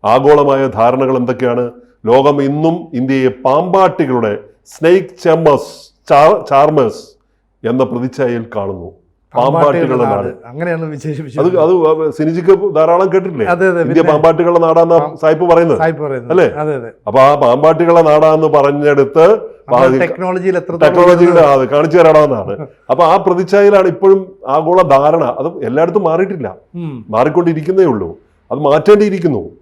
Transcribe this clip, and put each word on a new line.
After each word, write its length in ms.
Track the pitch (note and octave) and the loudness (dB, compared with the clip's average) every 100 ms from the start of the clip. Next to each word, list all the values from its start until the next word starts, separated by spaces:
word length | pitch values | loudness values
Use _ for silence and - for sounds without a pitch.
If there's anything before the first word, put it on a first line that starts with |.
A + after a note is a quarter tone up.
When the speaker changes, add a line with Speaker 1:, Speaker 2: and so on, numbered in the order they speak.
Speaker 1:
ആഗോളമായ 600 | G#2 B2 C3+ D3 C#3+ C3+ C3+ | 0 2 4 4 2 0 -2
ധാരണകൾ 500 | G#2 A#2 B2+ C3 C3 | 0 -2 0 -2 -2
എന്തൊക്കെയാണ്? 540 | A#2+ B2 B2+ A#2+ A#2+ - _ _ G#2+ | -4 -4 -4 -4 -6 -10 _ _ 0
ലോകം 360 | B2+ C#3 C#3+ | 2 2 0
ഇന്നും 460 | C#3 D3 D#3+ F3 E3 | -2 -2 -2 -4 -8
ഇന്ത്യയെ 340 | B2+ C3 C3+ C3 | -8 -4 -2 -2
പാമ്പാട്ടികളുടെ, 1080 | - C3 C#3+ F3+ F#3+ F#3 F#3 D3 B2 A2 G#2 - _ _ | -2 -2 -2 0 0 0 0 -4 -2 -2 -6 -12 _ _
സ്നേക്ക് 560 | - D#3+ F#3 F#3+ - | -4 2 2 0 -6
ചാമേഴ്സ്, 680 | F3 D#3+ D#3+ C3+ - - - _ - | -2 2 2 0 -4 -20 -20 _ 0
ചാ-, 380 | C#3+ D#3 G3+ - | 4 4 2 0
ചാർമേഴ്സ് 680 | C#3 D3+ D#3 C3+ - - _ _ _ _ _ A2+ | 0 2 0 -2 -4 -20 _ _ _ _ _ -6
എന്ന 160 | B2+ | -4
പ്രതിച്ഛായയിൽ 640 | B2+ A#2+ B2+ B2+ B2+ A#2+ A2+ G#2+ | -4 -4 -8 -4 -4 -4 -8 -8
കാണുന്നു. 360 | G2 F#2+ F2 - _ _ _ B2 | -8 -10 -14 -20 _ _ _ -4
പാമ്പാട്ടികളുടെ 520 | B2+ E3 D3 C#3+ E3 | -2 0 0 0 -2
Speaker 2:
പാമ്പാട്ടികളുടെ 280 | B2+ A#2 G2+ | -2 -2 -2
Speaker 1:
നാട്. 100 | G2 | -6
Speaker 2:
നാട്, 200 | - - | -10 -18
അങ്ങനെയാണ് 380 | C3 F3 E3 | -10 -8 -6
വിശേഷിപ്പിച്ചത്. 760 | D#3+ D3 D#3 D3 D3 A#2 E3 F3+ | -8 -10 -10 -10 -10 -4 -2 0
Speaker 1:
അത്, 140 | D#3 | 0
അത് 360 | F#3 D#3 D#3+ D#3 | 2 2 0 -4
സിനിജിക്ക് 640 | C#3 D#3 E3 F3 F#3 G3 | -4 -4 -2 0 2 2
ധാരാളം 380 | D#3 D#3+ F3 F#3+ | 0 0 2 0
കേട്ടിട്ടില്ലേ? 340 | F#3 F#3 E3 G3 | -2 -4 -6 -4
Speaker 2:
അതെ, 220 | F3 F#3+ | 0 0
അതെ, 140 | F3 | 0
Speaker 1:
ഇന്ത്യ 120 | E3 | 0
Speaker 2:
പിന്നെ 180 | E3 E3 | 2 2
Speaker 1:
പാമ്പാട്ടികളുടെ 460 | D3+ E3 D#3+ F3 F3 | 2 2 2 0 2
നാടാന്ന 400 | E3 E3 E3+ E3+ | 2 2 2 2
Speaker 2:
പാം-, 200 | D3 D#3+ | 0 -4
Speaker 1:
സായിപ്പ് 260 | D#3+ D#3 | -2 0
പറയുന്നത്. 340 | F3 E3 E3 B2 | 2 2 2 0
Speaker 2:
സായിപ്പ് 240 | D#3+ D#3 | -2 -4
പറയുന്നത്. 280 | D3 C3 A#2+ | -8 -8 -4
Speaker 1:
അല്ലേ? 160 | F3 D#3+ | 0 0
Speaker 2:
അതെ, 280 | D3 D3+ | -2 -6
അതെ. 160 | C#3 A#2 - - | -6 -10 -12 -2
Speaker 1:
അപ്പൊ 140 | B2+ | 2
ആ 140 | C3+ | 4
പാമ്പാട്ടികളുടെ 680 | D3 C3 B2+ D3+ D#3+ E3+ E3+ | 4 0 2 2 2 2 4
നാടാന്ന് 440 | D#3+ D3+ D#3 D#3 D#3 | 4 4 4 2 2
പറഞ്ഞെടുത്ത് 840 | D3 C#3 C#3+ D3 C#3+ C3+ E3 E3 | 2 0 0 0 2 0 4 4
Speaker 2:
നമ്മുടെ 560 | A3 - - - B2 C3 | 2 -4 -20 -4 0 2
Speaker 1:
പാ-, 120 | C3 | 2
Speaker 2:
ടെക്നോളജിയിൽ 560 | E3+ E3+ F#3 F#3 F#3 F3+ | -2 -4 -6 -4 -2 -4
എത്രത്തോളം 380 | - E3+ D3+ | -6 0 0
Speaker 1:
ടെക്നോളജിയുടെ, 400 | F3 F3 F3 F3 | 4 4 4 4
Speaker 2:
ഉയർന്നത്? 260 | E3+ D3+ C#3 | 4 4 2
Speaker 1:
അത് 80 | B2+ | 0
കാണിച്ചു 300 | D3 E3 F3 | 0 0 2
തരാടാന്നാണ്. 680 | D#3+ D3+ D3 A#2+ F#2+ G2+ D3 _ _ | 4 4 2 -2 -6 -10 -12 _ _
അപ്പൊ 140 | C3 | 0
ആ 120 | E3 F#3+ | 2 2
പ്രതിച്ഛായയിലാണ് 680 | G3 F3+ F3+ G3+ G3+ G3+ F#3+ | 0 -2 0 2 4 4 0
ഇപ്പോഴും 500 | D#3+ F#3+ G3 F#3 - - | 0 2 2 0 -16 -4
ആഗോള 340 | C#3+ D#3+ F3+ | -2 0 0
ധാരണ. 420 | E3+ C3+ D3 E3 | 2 2 2 0
അത് 400 | C3 C3 D3 - | -2 -4 -8 -8
എല്ലായിടത്തും 400 | A2+ C3 E3+ G3+ | -6 -2 -2 -2
മാറിയിട്ടില്ല, 520 | F3 E3 F#3+ F#3 A2 - _ | -2 -2 -4 -6 -10 -14 _
Speaker 2:
ഉം. 320 | F3 E3 C3 G#2+ | -14 -12 -14 -6
Speaker 1:
മാറിക്കൊണ്ടിരിക്കുന്നേ 720 | A2 C3+ E3 E3+ D#3 D#3 F#3+ | -2 0 0 -2 -4 -4 0
ഉള്ളൂ. 340 | F3+ A2 F2 - _ _ _ | 0 0 -6 -12 _ _ _
അത് 60 | B2+ | -4
മാറ്റേണ്ടിയിരിക്കുന്നു. 920 | D3 D3+ D#3+ G#3 G#3 F#3+ E3+ A#2 E2 - | 0 0 4 2 2 -2 -4 -4 -8 -20